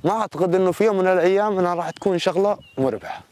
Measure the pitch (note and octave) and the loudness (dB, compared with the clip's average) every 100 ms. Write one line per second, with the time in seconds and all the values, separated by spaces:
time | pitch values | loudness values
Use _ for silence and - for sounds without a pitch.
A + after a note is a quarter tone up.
0 | D#3+ A3 G#3 D3 F3+ F#3 F#3 E3 A3 G3 | 0 -2 -4 -2 0 2 2 2 2 2
1 | F#3 F#3 E3+ G3 G#3 F#3+ F3 F3 E3+ - | 2 4 4 2 0 0 0 -2 -6 -4
2 | G3+ F3 F#3 E3+ G3+ G3+ - - C3 G#2+ | -2 0 0 0 0 -2 -8 -4 -2 -2
3 | - - - | -10 -14 -16